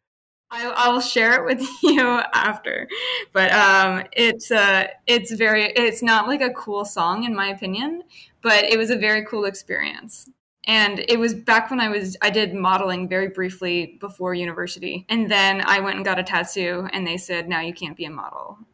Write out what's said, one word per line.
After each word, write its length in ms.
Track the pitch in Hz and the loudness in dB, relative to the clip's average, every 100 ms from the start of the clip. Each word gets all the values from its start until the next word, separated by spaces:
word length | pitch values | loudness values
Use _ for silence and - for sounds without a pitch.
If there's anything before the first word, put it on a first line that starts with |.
| _ _ _ _ - | _ _ _ _ -14
I, 160 | 233 240 | -8 -4
I 220 | - 247 | 0 2
will 100 | 247 | 2
share 400 | 254 240 226 254 | 0 2 4 4
it 60 | 254 | 2
with 200 | 262 269 | -2 -4
<laughs> 80 | - | 0
you 180 | 359 269 247 240 - | 4 4 4 2 0
after. 560 | - 208 214 - - - 440 508 508 427 | 0 0 -2 -6 -6 -6 -6 -6 -6 -2
But, 200 | 190 190 | 2 4
um, 520 | 208 196 190 190 185 - | 6 8 8 6 2 -4
it's, 380 | - 233 226 - | 2 2 2 0
uh, 380 | 226 202 190 - - - | 2 4 4 0 -4 2
it's 260 | 240 233 | 2 2
very, 320 | 220 220 214 | 0 2 4
it's 380 | 208 247 233 226 | 2 2 2 2
not, 240 | 233 220 240 | 2 2 2
like, 160 | 285 | 0
a 80 | 254 | -2
cool 340 | - - 202 | -4 -6 -6
song 400 | 208 - 170 196 | -4 -2 0 0
in 100 | 240 | -2
my 140 | 208 196 | -2 -2
opinion, 540 | 190 190 196 277 339 - - - _ | -4 -6 -4 -4 -6 -12 -20 -20 _
but 220 | 233 208 | 4 4
it 140 | 208 226 | 4 2
was 120 | 220 | 2
a 60 | 233 | 0
very 280 | 214 214 | 2 0
cool 200 | 214 220 | -2 -4
experience. 840 | 202 196 - 73 73 76 - - - _ _ _ - | -4 -4 -8 -6 -6 -8 -12 -14 -16 _ _ _ 0
And 320 | 220 208 196 - | 2 2 0 -2
it 100 | 233 | 0
was 160 | 233 | 0
back 360 | 202 - 226 226 | -2 2 2 2
when 100 | 254 | -2
I 80 | 226 | -2
was, 280 | 208 190 185 | -2 -6 -4
I 80 | 208 | -2
did 260 | 202 208 | 0 -2
modeling 540 | 196 185 196 190 180 180 | 0 0 2 0 -4 -2
very 200 | 185 196 | -2 -2
briefly 680 | 190 185 185 185 175 165 - | -4 -6 -4 -4 -4 -4 -10
before 360 | 202 190 180 | -14 -8 -6
university. 720 | 180 175 170 175 185 180 185 185 | -4 -4 -6 -8 -8 -10 -10 -4
And 220 | 226 214 | -2 0
then 320 | 208 196 196 | 2 2 2
I 180 | - 196 | 0 0
went 160 | 196 190 | 0 -4
and 80 | |
got 140 | 196 185 | -2 -4
a 40 | |
tattoo 640 | 185 180 180 196 175 180 185 | -2 -2 -2 -4 -4 -4 -6
and 140 | 196 175 | -6 -4
they 100 | 175 | -6
said, 320 | 180 175 170 | -6 -6 -4
"Now 120 | 170 | -4
you 120 | 165 | -6
can't 240 | 170 170 165 | -8 -12 -10
be 80 | |
a 60 | 160 | -12
model 480 | 147 - - - 208 220 | -12 -12 -14 -16 -18 -20